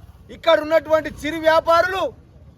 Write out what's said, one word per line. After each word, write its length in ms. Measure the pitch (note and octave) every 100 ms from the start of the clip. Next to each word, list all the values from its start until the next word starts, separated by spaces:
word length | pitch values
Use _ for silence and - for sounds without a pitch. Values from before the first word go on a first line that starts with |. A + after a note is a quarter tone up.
| - - - D4
ఇక్కడ 220 | E4 D#4 D4+
ఉన్నటువంటి 440 | D#4+ D4+ D#4 C#4+ -
చిరు 180 | C#4+ E4 D#4
వ్యాపారులు 540 | D#4+ D#4+ E4+ F4+ F#4 D4 - _ - -